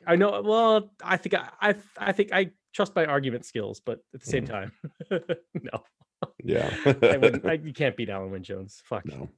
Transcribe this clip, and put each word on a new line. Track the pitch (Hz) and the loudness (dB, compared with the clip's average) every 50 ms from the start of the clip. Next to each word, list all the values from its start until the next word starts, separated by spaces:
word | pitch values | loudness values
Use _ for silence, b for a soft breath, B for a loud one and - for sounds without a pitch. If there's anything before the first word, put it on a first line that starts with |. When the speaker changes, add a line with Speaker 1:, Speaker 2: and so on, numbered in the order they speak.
| - | 0
Speaker 1:
I | 170 170 | 2 4
know. | 175 202 202 202 208 202 | 4 4 4 2 0 0
Well, | 214 220 226 226 220 220 214 208 - _ - - | 2 4 4 6 6 4 4 2 -2 _ -10 -4
I | - 185 | -2 -2
think | 175 - 175 190 | -2 -2 -2 -2
I, | 175 - - - - | -4 -4 -6 -6 0
I, | 202 208 196 208 - _ - | 0 0 0 0 -4 _ -12
I | - 208 202 | -6 -4 -2
think | 190 208 202 208 | 0 0 0 2
I | - 190 190 - - _ _ _ - | 2 0 0 0 -4 _ _ _ -4
trust | - 202 196 - | -2 -2 0 0
my | 170 160 | 0 0
argument | 151 139 143 139 131 117 123 - | 2 2 0 0 -2 -4 -6 -6
skills, | - - 113 101 104 101 - | -8 -6 -6 -6 -6 -8 -8
but | - 123 113 - _ _ - | -8 -8 -8 -8 _ _ -20
at | 123 | -16
the | - | -6
same | - 147 131 113 | -4 -2 -2 -2
Speaker 2:
Mm. | 113 | -4
Speaker 1:
time, | 110 98 95 - - _ - 147 - - 165 - | -6 -8 -8 -10 -12 _ -16 -16 -14 -14 -8 -4
<laughs> | |
no. | 196 165 - - 165 - - _ - 160 - - - - - _ _ _ _ _ _ _ - - _ - - | -4 -4 -2 -4 -6 -6 -8 _ -12 -10 -8 -8 -10 -10 -10 _ _ _ _ _ _ _ -10 -10 _ -8 -4
Speaker 2:
Yeah. | 120 - - - - - - - | 0 0 0 0 0 -2 2 4
Speaker 1:
I | 143 131 - 120 - - | 4 4 6 6 6 6
wouldn't, | 139 - 123 120 147 185 | 6 4 4 4 2 -2
I, | 180 165 | -2 -2
you | 156 151 151 127 | -2 -4 -6 -4
can't | - 151 127 - | -2 -2 -2 -2
beat | - 113 98 | -2 -6 -6
Alan | 98 98 95 95 | -6 -6 -8 -8
Wynne | 98 92 90 | -8 -10 -10
Jones. | - 98 95 95 101 - - _ | -10 -10 -10 -10 -14 -18 -18 _
Fuck | - 117 98 - | -8 -8 -8 -8
Speaker 2:
No. | - - 65 73 - - | -10 -12 -12 -12 -14 -16